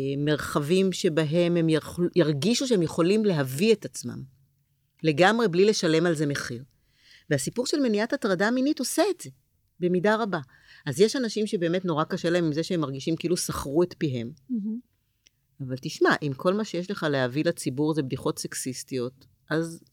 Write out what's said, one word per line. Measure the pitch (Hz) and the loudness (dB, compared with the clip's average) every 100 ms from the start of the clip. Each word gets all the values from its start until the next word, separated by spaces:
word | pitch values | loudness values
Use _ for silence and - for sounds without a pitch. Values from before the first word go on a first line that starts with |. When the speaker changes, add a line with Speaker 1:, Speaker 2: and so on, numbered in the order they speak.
| 135 139 | -2 -2
Speaker 1:
מרחבים | 147 151 - 165 147 185 190 | 0 0 -2 -4 2 2 2
שבהם | 175 185 151 156 170 170 175 | 0 0 2 2 2 4 4
הם | 165 | 4
יכול-, | 156 - - 175 170 | 2 0 -2 0 2
ירגישו | 151 143 175 240 269 | 2 2 0 0 2
שהם | 214 | 2
יכולים | 160 - 170 214 208 | 2 2 2 4 2
להביא | 160 131 135 220 | 2 0 0 2
את | 214 - | 2 0
עצמם, | - 120 117 131 _ _ _ _ _ _ _ | -10 -10 -12 -14 _ _ _ _ _ _ _
לגמרי | 160 147 185 226 220 | 0 6 6 6 2
בלי | 175 202 | 4 4
לשלם | 208 170 160 175 | 4 2 4 2
על | 156 | 2
זה | 147 | 0
מחיר. | 139 - 120 139 _ _ _ _ - _ | -2 -6 -10 -14 _ _ _ _ -20 _
והסיפור | 143 - 226 254 | -2 -2 -4 -2
של | 330 | 0
מניעת | 254 208 233 | 2 2 0
הטרדה | 285 220 175 202 | -2 0 2 2
מינית | 254 269 311 | 2 0 -2
עושה | 247 - 381 349 | -2 0 0 -2
את | |
זה, | 135 - _ _ _ _ | -10 -20 _ _ _ _
במידה | 175 180 202 214 | 0 2 2 0
רבה. | 226 175 131 _ _ - - | 0 -4 -6 _ _ -10 -8
אז | 135 | 2
יש | 214 285 | 2 2
אנשים | 233 208 214 | -2 -2 -2
שבאמת | 202 165 180 185 | 0 0 0 0
נורא | 151 | -2
קשה | 160 185 170 | -2 -2 0
להם | 175 165 | 0 0
עם | |
זה | 147 | -2
שהם | 165 180 | -2 -2
מרגישים | 139 135 165 160 | -2 -4 -4 -4
כאילו | 170 180 | -2 -2
סחרו | - - 143 147 | -2 -6 -2 0
את | 180 - | 0 -2
פיהם. | 151 127 117 - - | -4 -2 -6 -12 -8
Speaker 2:
מהמם. | 240 208 226 - _ _ _ _ _ _ _ 131 | -6 -4 -8 -10 _ _ _ _ _ _ _ -8
Speaker 1:
אבל | 131 | -8
תשמע, | 165 - 349 - | -8 0 2 2
אם | 147 135 | -2 -2
כל | 180 | -2
מה | 208 220 | -2 -4
שיש | 170 185 | -6 -6
לך | 202 160 | -4 -2
להביא | 139 123 135 160 | 0 0 0 -2
לציבור | 170 151 127 151 | -2 -6 -2 -2
זה | 156 | -2
בדיחות | 135 131 160 - | -4 -4 -6 -6
סקסיסטיות, | - - 131 127 - 131 123 - _ _ _ | -8 -8 -8 -10 -8 -6 -8 -10 _ _ _
אז | 156 165 165 _ | -4 -4 -10 _